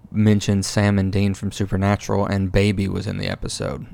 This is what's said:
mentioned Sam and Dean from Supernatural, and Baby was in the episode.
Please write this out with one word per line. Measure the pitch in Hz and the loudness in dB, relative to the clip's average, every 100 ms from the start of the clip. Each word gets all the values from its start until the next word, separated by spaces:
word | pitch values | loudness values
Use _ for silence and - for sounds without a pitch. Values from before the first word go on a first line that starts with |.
| - | -8
mentioned | 101 107 104 - 98 95 | 2 4 4 4 0 0
Sam | - 101 101 | 0 2 4
and | 95 | 2
Dean | 98 101 | 2 0
from | 98 101 | -2 -6
Supernatural, | - 98 95 98 101 - 101 101 | -4 -2 0 0 0 0 -2 0
and | 98 95 | 0 2
Baby | 98 101 98 98 | 2 2 2 -2
was | 92 98 | -2 -4
in | 95 | -4
the | - | -4
episode. | - - - - - - | -6 -8 -6 -6 -8 -12